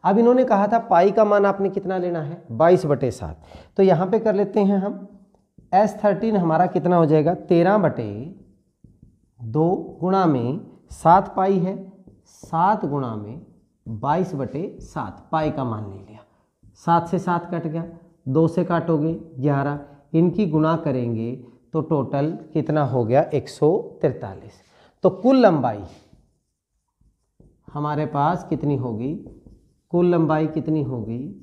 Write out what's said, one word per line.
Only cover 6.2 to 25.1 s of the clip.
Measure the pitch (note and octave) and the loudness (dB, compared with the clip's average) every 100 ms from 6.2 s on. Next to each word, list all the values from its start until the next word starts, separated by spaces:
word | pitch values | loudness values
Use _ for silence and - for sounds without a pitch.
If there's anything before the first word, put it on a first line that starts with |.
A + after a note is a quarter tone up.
| A3+ G#3+ | 0 0
हमारा | E3 D#3+ F3+ | 2 2 2
कितना | F3+ D#3+ F3 | 0 2 4
हो | D#3+ | 4
जाएगा? | D#3 D3+ | 4 2
तेरह | F3+ - E3+ E3+ G#3 | -2 2 2 4 4
बटे | D#3+ - G#2+ G2+ D3 G3 - _ _ _ - _ - _ _ _ | 2 -2 -8 -8 -12 -16 -20 _ _ _ -20 _ -20 _ _ _
दो | A#2 D3 E3 F#3+ - - | -6 0 2 0 -6 -6
गुणा | F3+ G3 F3+ | 0 2 2
में | C3 A#2+ E3 - - _ | 2 -2 -6 -10 -20 _
सात | - D#3+ F3+ G3 - | 0 6 6 4 -2
पाई | F#3+ G3 | 0 2
है, | F3+ G3 - - - _ | 0 -4 -12 -20 -20 _
सात | _ _ - D#3+ F#3 G#3 | _ _ -6 0 0 0
गुणा | F#3 C#3+ B2+ A2 | -2 -4 -4 -8
में | G#2 C#3+ - _ _ _ - | -10 -16 -18 _ _ _ -14
बाईस | G#2+ C#3 E3 F#3 | -8 -2 -2 -2
बटे | C#3+ B2+ C#3+ G3+ - | -4 -6 -6 -8 -12
सात, | - - G#2+ - - | -12 -10 -10 -12 -6
पाई | D#3+ D3+ | -2 -2
का | C3+ | -4
मान | B2+ G#2+ G#2 | -6 -6 -10
ले | G2 | -14
लिया। | G2 - _ _ _ _ _ | -20 -20 _ _ _ _ _
सात | _ - E3+ E3+ | _ 0 0 0
से | F#3 | -4
सात | - F3 E3+ | -2 -4 -4
कट | E3+ E3 | -8 -6
गया, | D#3+ E3+ - _ _ - | -8 -10 -16 _ _ -2
दो | C#3 D#3+ | 2 2
से | E3+ | 0
काटोगे | F3 E3+ E3 D#3 D#3+ F3 - C3 | -2 -2 0 0 0 -4 -12 -4
ग्यारह, | C#3+ C#3 C#3 D3 - - _ | -2 0 -2 -6 -12 -20 _
इनकी | D#3+ F3 F3+ G3 | 0 2 2 0
गुणा | D3+ D#3+ E3 | 2 2 0
करेंगे | D#3 B2+ A#2+ A2+ A#2 C3 - _ _ | -2 -2 -2 -4 -6 -8 -16 _ _
तो | D#3+ | -6
टोटल | D#3 D#3 B2 C#3 D3+ - - | -2 -2 -2 -2 -2 -6 -6
कितना | D#3+ C#3 D3+ | -4 -2 0
हो | C#3 B2+ | 0 0
गया? | A2 C3 | 2 2
एक | E3 D3+ - | 2 -2 -6
सौ | - D3+ G3 - - | 0 2 2 -4 -4
तैंतालीस। | D3+ B2 G2+ F2 G#2+ _ _ _ _ _ | -4 -4 -12 -14 -20 _ _ _ _ _
तो | F#3 | -2